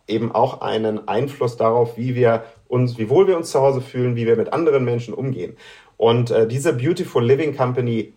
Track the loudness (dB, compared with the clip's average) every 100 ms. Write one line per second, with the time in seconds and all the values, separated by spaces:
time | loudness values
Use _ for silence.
0 | -4 -2 0 0 0 -2 -4 -2 -2 -4
1 | -4 -2 -2 -2 -4 0 0 2 0 -2
2 | -4 2 2 2 -2 -20 -4 -2 0 -2
3 | 0 4 4 2 0 2 2 0 -4 -4
4 | -2 0 2 2 2 0 2 2 0 -2
5 | -4 -6 -6 -6 -8 -12 -20 -20 -16 0
6 | 2 4 2 2 2 0 -2 0 0 -2
7 | -2 0 2 2 2 -2 -2 -2 -2 -2
8 | -6